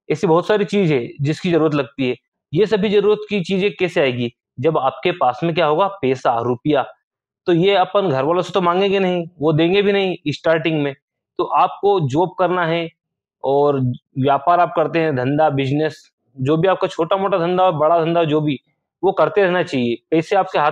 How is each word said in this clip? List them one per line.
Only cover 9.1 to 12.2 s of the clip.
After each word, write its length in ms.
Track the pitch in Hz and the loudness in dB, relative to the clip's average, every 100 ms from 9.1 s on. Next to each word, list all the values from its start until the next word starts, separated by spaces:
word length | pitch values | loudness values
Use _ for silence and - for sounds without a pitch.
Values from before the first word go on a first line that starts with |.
| 180 170 - | -2 -6 -4
वो 140 | 147 | 0
देंगे 280 | 156 165 202 | 2 2 2
भी 100 | 202 | 2
नहीं 240 | 202 190 170 147 | 0 -2 -4 -6
स्टार्टिंग 540 | 139 170 165 160 156 | -4 0 0 0 -2
में। 120 | 143 139 _ _ _ - | -2 -6 _ _ _ -8
तो 60 | |
आपको 560 | 180 147 185 - 196 196 | -2 0 0 0 0 0
जॉब 360 | 143 135 | 0 0